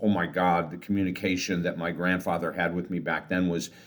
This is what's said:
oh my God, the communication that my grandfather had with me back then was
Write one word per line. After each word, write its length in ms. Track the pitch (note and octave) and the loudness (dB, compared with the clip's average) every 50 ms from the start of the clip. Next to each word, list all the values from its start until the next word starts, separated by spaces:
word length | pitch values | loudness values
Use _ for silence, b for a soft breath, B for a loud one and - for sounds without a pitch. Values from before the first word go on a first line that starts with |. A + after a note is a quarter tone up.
oh 60 | A2 G#2+ | 0 2
my 180 | G2 F2 F2 | 2 2 0
God, 440 | D#2+ D#2 F2+ F2+ F2+ F2 F2 D#2+ D#2 | 0 0 2 4 4 4 2 2 -2
the 60 | F2+ | -6
communication 880 | F2 - - G2+ G2 F#2+ F2+ F2+ - - F#2 F2+ F2+ - - F#2 F2 | -10 -2 0 2 2 2 0 -2 -2 0 0 0 0 0 0 0 0
that 160 | E2+ F2 - E2 | 0 0 -2 -2
my 140 | E2 F2 | -4 -4
grandfather 600 | E2+ E2 F2 F2+ F#2 F2+ - F#2+ E2+ D#2+ E2+ D#2+ | -2 0 0 2 2 2 0 -2 -2 0 -2 -4
had 220 | D2 F2+ F2 E2 E2+ | -2 0 -2 0 0
with 160 | F2+ F2 - | -2 -4 -2
me 80 | F2+ E2+ | -4 -4
back 300 | D2 E2+ D#2+ D#2 - - | -2 -2 -2 -4 -2 -2
then 200 | F#2 F2+ F#2 F2 | 0 0 2 2
was 220 | E2+ E2 - - B B B | 0 -2 -4 -6 B B B